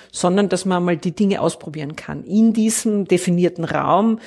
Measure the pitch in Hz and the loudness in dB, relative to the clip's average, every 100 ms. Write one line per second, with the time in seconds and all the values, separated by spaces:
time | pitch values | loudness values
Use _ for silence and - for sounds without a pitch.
0 | - - 185 202 196 180 190 180 175 165 | -18 -2 0 2 2 0 0 0 0 0
1 | 180 165 196 196 165 - - 151 147 160 | -2 0 0 2 -2 -4 -12 -10 -10 -12
2 | - 143 - 202 226 226 220 220 226 208 | -12 -12 -2 2 4 4 0 0 0 -2
3 | 180 180 180 175 175 175 165 147 143 175 | 2 0 2 2 2 0 -4 -2 2 2
4 | 226 220 | 2 0